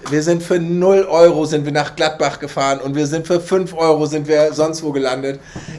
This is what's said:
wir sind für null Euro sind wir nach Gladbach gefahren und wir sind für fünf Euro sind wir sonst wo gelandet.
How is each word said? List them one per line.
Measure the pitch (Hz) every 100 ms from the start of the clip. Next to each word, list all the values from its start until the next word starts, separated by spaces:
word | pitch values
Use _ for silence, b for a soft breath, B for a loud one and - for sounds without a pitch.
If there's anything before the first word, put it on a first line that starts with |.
| -
wir | 151
sind | 156 170
für | 170 180
null | 165 175 185 196 190
Euro | 160 170 151 151
sind | 151 147
wir |
nach | 147 143 -
Gladbach | 156 156 143 -
gefahren | 143 - 139 135
und | 135 143
wir | 147
sind | 160 160
für | 175
fünf | 175 190 175 165
Euro | 165 151 151
sind | 156 147
wir | 151 156
sonst | 151 156 160
wo | 156
gelandet. | 139 131 131 135 139 B B B